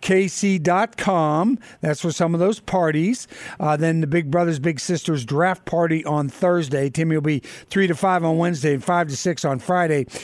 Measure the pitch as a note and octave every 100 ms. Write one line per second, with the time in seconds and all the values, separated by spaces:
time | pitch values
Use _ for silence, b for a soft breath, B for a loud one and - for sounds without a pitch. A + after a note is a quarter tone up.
0 | - F#3+ G3 - G3+ F#3+ D#3 F3+ A3 -
1 | - F3+ D3+ D3+ G3+ C4 B B D#3+ D3+
2 | E3+ - E3+ E3+ F#3 A3 - F#3 E3 D#3
3 | F3+ B3 - B B B D3+ D3+ E3 E3
4 | D3+ E3 D3 F3 E3+ D3+ D#3+ C#3+ - E3+
5 | - D3+ A2+ C#3+ F#3 F3+ - E3 E3+ D#3+
6 | D3+ D3+ C#3+ - F3+ F3 C#3+ C#3 C#3 D#3
7 | D#3+ D#3 D3 C#3+ - - - G3 F#3+ E3
8 | F#3+ F3+ E3 D#3+ F3 D#3+ D3+ C#3 - F3
9 | D#3 C3+ F3+ D#3 D3+ C3 - F3+ E3+ D3
10 | B2 B